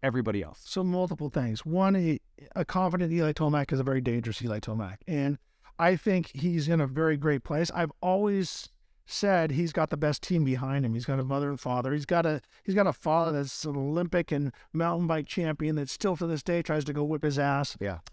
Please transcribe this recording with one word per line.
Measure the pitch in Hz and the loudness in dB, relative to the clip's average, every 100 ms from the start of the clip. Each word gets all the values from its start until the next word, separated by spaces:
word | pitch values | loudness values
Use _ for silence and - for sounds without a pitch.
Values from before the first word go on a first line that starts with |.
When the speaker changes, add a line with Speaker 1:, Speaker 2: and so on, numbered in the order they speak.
Speaker 1:
everybody | 135 123 110 101 | -2 0 0 -2
else. | 80 - - | -4 -12 -8
Speaker 2:
So | 190 | -2
multiple | 185 180 180 156 147 | 0 0 0 -2 -4
things. | 151 123 110 156 | -2 -2 -2 -2
One, | 175 190 196 | 2 4 4
a, | 165 151 _ - 143 - | 2 0 _ -20 -12 -6
a | 160 | -2
confident | 185 185 175 170 | 0 0 0 0
Eli | 170 156 | 2 2
Tomac | 147 156 151 139 | 2 2 2 0
is | 135 | 0
a | |
very | 131 135 | 0 0
dangerous | 123 120 117 107 | 0 0 -2 -4
Eli | 117 107 | -4 -4
Tomac. | - 110 95 101 - | -4 -4 -4 -8 -6
And | 151 139 143 _ _ - - | -2 0 -2 _ _ -20 0
I | 170 185 | 2 4
think | 220 185 - | 2 2 0
he's | 135 180 170 151 | -2 0 0 2
in | 165 | 2
a | 139 | 2
very | 131 160 147 | 2 2 2
great | 151 139 | 2 0
place. | - 151 170 | 0 -2 -2
I've | - 165 - | 0 -4 -2
always | 180 190 208 196 180 - - _ _ _ - | 0 2 2 2 0 -6 -14 _ _ _ -12
said | - 202 185 160 | -2 2 4 4
he's | 139 170 | 2 0
got | 165 156 | 0 0
the | 165 | 0
best | 151 139 | 0 0
team | - 175 | 0 2
behind | 139 127 135 139 | 4 2 0 0
him. | 127 113 | 0 0
He's | 123 | -2
got | 135 | -2
a | |
mother | 131 139 143 | 0 0 0
and | 139 | -2
father. | 131 123 127 | -2 -2 0
He's | 147 139 | -2 0
got | 175 165 | 2 2
a, | 147 - - | -2 -6 -14
he's | - | -2
got | 196 190 | 2 2
a | |
father | - 156 160 165 | 0 0 2 2
that's | 147 139 - 156 | -2 -4 -6 -6
an | 143 | -4
Olympic | 139 160 175 180 - | -2 -2 0 0 0
and | 143 143 - - | 0 -2 -4 -8
mountain | 156 165 170 170 | -2 0 0 0
bike | 160 147 | 0 -2
champion | - 165 151 156 151 | -2 -2 -2 -2 -2
that | 139 | -4
still | - 196 170 | -2 -2 0
to | 170 | -2
this | 156 | -4
day | - 170 | 0 -2
tries | 160 156 143 | 0 -2 -2
to | |
go | 147 | -2
whip | 147 156 | -2 0
his | 151 139 | 0 0
ass | 143 139 139 - | 2 2 -2 -4
Speaker 1:
Yeah. | 98 87 - | -4 -6 -4